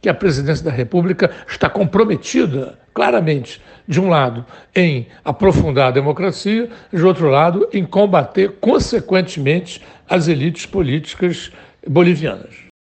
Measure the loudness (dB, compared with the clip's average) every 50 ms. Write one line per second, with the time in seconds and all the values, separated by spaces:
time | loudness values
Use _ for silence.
0 | -2 -2 -2 0 0 0 0 0 0 -2 -2 -2 -2 -4 -4 -4 -4 -2 0 0
1 | 0 0 0 0 0 0 -2 -6 -16 -16 -6 -4 -4 -2 0 0 -2 0 2 2
2 | 2 2 0 -2 -4 -2 0 0 0 0 -2 -4 -6 -8 -12 -18 _ _ _ -2
3 | 0 2 2 2 2 0 0 -2 -4 -8 -14 -20 -20 -20 -20 -18 _ -4 -2 0
4 | 2 2 2 2 2 0 -2 -6 -10 -14 -18 -20 -20 _ _ 0 2 2 0 -2
5 | -4 -8 -14 -10 -6 -6 -4 2 2 4 4 4 2 2 2 2 2 2 2 2
6 | 0 0 0 -2 -2 -4 -4 -4 -4 -2 -2 -2 -2 -4 -8 -16 -16 -8 -2 2
7 | 2 2 4 4 2 2 4 4 4 2 2 0 -2 -2 -2 -2 -4 0 2 2
8 | 2 4 4 2 0 0 0 0 0 0 -2 -2 0 2 2 2 0 0 -2 -4
9 | -2 0 0 0 0 -2 -4 -4 -2 0 0 0 -2 -6 -12 -18 -20 -20 -20 -20
10 | _ -2 -2 0 0 0 0 0 0 -2 -4 -6 -10 -6 -4 -2 -2 0 -2 -4
11 | -4 -8 -6 -4 -2 -2 -2 -4 -8 -14 -20 -20 -20 -20 _ _ -8 0 2 4
12 | 4 4 2 0 -2 -6 -8 -8 -12 -18 -20 -20 -20 -20 _ _ _ _